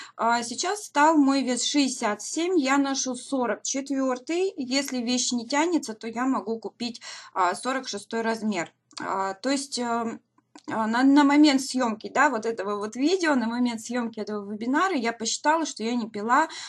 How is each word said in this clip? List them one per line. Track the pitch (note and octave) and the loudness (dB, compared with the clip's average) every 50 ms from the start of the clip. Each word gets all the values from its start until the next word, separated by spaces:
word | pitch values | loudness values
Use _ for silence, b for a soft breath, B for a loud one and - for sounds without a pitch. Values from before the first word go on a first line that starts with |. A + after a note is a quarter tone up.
| B B B | B B B
А, | - A3 A#3 A#3 A#3+ A#3 | -2 0 2 2 0 0
сейчас | A#3+ A#3+ B3+ - F4 G#4 G#4 - | -4 -6 -4 -4 -4 -4 -4 -8
стал | - - D4 D4 D#4 E4 | -2 2 4 6 6 8
мой | D4+ C#4 C4+ C#4 C#4 | 6 6 6 4 2
вес | B3+ B3 B3 A#3+ - | 2 0 0 0 -2
шестьдесят | - - D4 C#4 B3+ C4 - A#3+ G#3 G#3 G#3+ | 0 2 2 2 2 0 -2 -2 -2 -2 -4
семь, | - - - D#4 E4 F4+ F#4+ E4+ | -6 -6 -4 -2 0 2 2 2
я | B3+ C4 C#4 | 2 4 2
ношу | C#4+ C#4 C#4 C4+ C4+ - C4 B3 | 2 2 2 0 -2 -4 -4 -6
сорок | B3 - - C#4 C4 A#3+ A3+ G#3 - - | -6 -6 -4 -2 -2 0 -2 -2 -4 -4
четвертый. | - - C4+ C4+ C#4 C#4 C4+ C4+ C4 B3+ B3+ B3+ - D#4+ F4 F#4+ G4 - | -4 -4 -4 -4 -4 -2 -2 0 0 -2 -4 -4 -4 -2 0 0 -2 -2
Если | E4 C4 A#3 B3+ C#4 C#4 C#4 C4 B3+ | -4 -4 -2 0 0 0 0 -4 -4
вещь | A#3 A#3 B3 B3 - - | -2 0 0 0 0 -2
не | B3 A#3+ A3 | -2 -4 -2
тянется, | A3+ C#4+ C#4+ D#4+ F4+ F4 D4 C4+ - G#3+ | -2 0 0 2 2 0 0 -2 -4 -8
то | - - | -8 -10
я | A#3 A3 A3+ B3+ | -8 -6 -2 -2
могу | C4+ C4 G#3+ F#3 G#3+ A3+ A3+ | 0 0 -2 -2 -4 -6 -6
купить, | G#3 G3 - - A#3+ A#3+ A#3 B B B B B B B - | -6 -10 -8 -8 -8 -8 -8 B B B B B B B -2
а, | F#3+ F#3 F3 G3 | 0 0 0 0
сорок | - - B3 C4 C4 B3+ | -2 -4 -4 -4 -4 -4
шестой | - - G3+ - - A3+ A3+ | -6 -8 -10 -8 -6 -4 -2
размер. | A3+ A3+ A3+ A3 G#3+ G#3+ G3+ F3 D#3+ - - _ _ _ _ - | -2 -2 -2 -2 -2 -2 -2 -2 -4 -6 -10 _ _ _ _ -8
А, | - F3 F#3 G3 F#3+ G3 F#3+ | -6 -4 -2 -2 -2 -4 -4
то | - - C4 | -4 -2 -2
есть, | C#4+ C4+ C#4 - - A#3+ | -2 -2 -2 -6 -6 -6
эм, | A#3+ A#3 A#3 A#3 A#3 A3+ A3+ - - _ _ _ _ _ - - - - | -4 -2 -2 -2 -2 -4 -6 -10 -14 _ _ _ _ _ -20 -18 -10 -6
а, | - A3 A3 | -4 -2 -2
на, | A3 A3+ B3 C4 | 0 2 4 6
на | C4+ C#4 D4 D4 | 6 8 8 6
момент | C#4 C#4+ D4 D4+ D4+ C4+ C4 | 8 8 8 8 8 6 4
съемки, | C4 - - B3+ B3+ A3+ G#3+ - - G3 | 2 -2 -2 0 0 0 -2 -4 -8 -4
да, | F#3 - C#4 D4+ | 0 2 2 2
вот | B3+ A3 G3+ | 2 0 -2
этого | A3+ A3+ - F#3+ G3+ G#3 | -4 -4 -4 -4 -4 -4
вот | G3+ G3+ A3 A3 | -4 -4 -6 -4
видео, | B3 C4+ D#4 F#4+ F#4+ E4+ D#4 C#4+ | -2 0 2 2 2 2 2 2
на | B3+ A3 | 2 2
момент | A3 A#3 B3 B3 A#3+ A3+ A3+ | 0 0 0 0 0 -2 -4
съемки | - - A#3+ B3 A#3+ A3+ A#3 G#3+ | -6 -4 -4 -4 -4 -4 -6 -8
этого | G#3 G#3+ G#3+ G#3 G3+ G3+ | -6 -6 -6 -6 -6 -8
вебинара | G#3+ G3+ A3+ B3 C4+ D4+ F#4 G4 F#4 | -8 -6 -4 0 0 2 2 2 0
я | C4 A3 A#3 | 0 -2 -2
посчитала, | A3+ - A3+ A3 - - - D4 D#4 E4 D#4 | -4 -4 -4 -6 -6 -2 0 2 2 2 0
что | - - - G#3+ | -2 -4 -6 -4
я | A3+ B3 | -2 -2
не | A#3+ G#3+ - | -2 -4 -6
пила | - G3+ G#3 A#3 B3+ C#4+ D#4+ D#4+ B B B | -6 -6 0 2 4 4 2 2 B B B